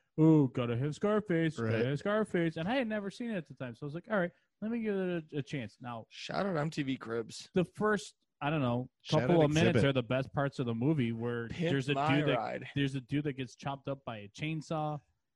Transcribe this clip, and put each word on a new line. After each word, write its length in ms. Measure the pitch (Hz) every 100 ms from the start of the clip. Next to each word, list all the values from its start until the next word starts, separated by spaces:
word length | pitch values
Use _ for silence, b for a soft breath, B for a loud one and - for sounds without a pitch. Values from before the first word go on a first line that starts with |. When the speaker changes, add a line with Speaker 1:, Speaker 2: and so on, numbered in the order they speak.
| b -
Speaker 1:
"Ooh, 300 | 160 156 135 131
gotta 200 | 120 117
have 180 | 147 147
Scarface, 600 | 208 214 208 165 165 147
gotta 120 | 113 113
Speaker 2:
Right. 80 | 120
Speaker 1:
have 140 | 143
Scarface," 580 | 202 214 214 180 165 160
and 100 | 170
I 80 | 269
had 120 | 226
never 240 | 214 196
seen 180 | - 240
it 40 | 202
at 100 | 147
the 60 | 135
time, 200 | 127 117
so 80 |
I 40 | 147
was 60 | 160
like, 100 | -
"All 60 | 208
right, 120 | 175 - _ _
let 80 | 214
me 80 | 233
give 160 | 220 196
it 280 | 185 175 156
a, 40 | 147
a 40 |
chance." 340 | 131 147 107 -
Now, 260 | 123 117 -
Speaker 3:
Shout 360 | - - - 196
out 100 | 165
M 120 | 156
T 100 | 151
V 140 | 135 127
Cribs. 520 | 113 117 113 - -
Speaker 1:
the 100 | 185
first, 520 | 170 - 214 208 - - _ _
I 80 | 143
don't 120 | 156
know, 280 | 123 120 131 _
Speaker 2:
Shout 180 | - 156
Speaker 1:
couple 200 | 127 170
Speaker 2:
out 40 | 147
Speaker 1:
of 80 |
minutes 220 | 151 160 143
Speaker 2:
Exhibit. 120 | 139
Speaker 1:
are 40 |
the 140 | 131 113
best 260 | 127 135
parts 240 | - 139 -
of 80 | 120
the 80 | 113
movie 360 | 131 156 117
where 380 | 113 120 120 117
Speaker 3:
Pimp 200 | 165 170
Speaker 1:
there's 200 | 139 131
a 40 |
Speaker 3:
My 240 | 139 151 151
Speaker 1:
dude 120 | 147
that, 80 | 120
Speaker 3:
Ride. 280 | 117 127 131 143
Speaker 1:
there's 200 | 139 135
a 60 |
dude 240 | 123 143 151
that 120 | 131
gets 180 | 127 -
chopped 320 | 139 139 143
up 120 | 139 -
by 100 | 110
a 100 | 104
chainsaw, 720 | - 156 160 - 160 151 147 - _ _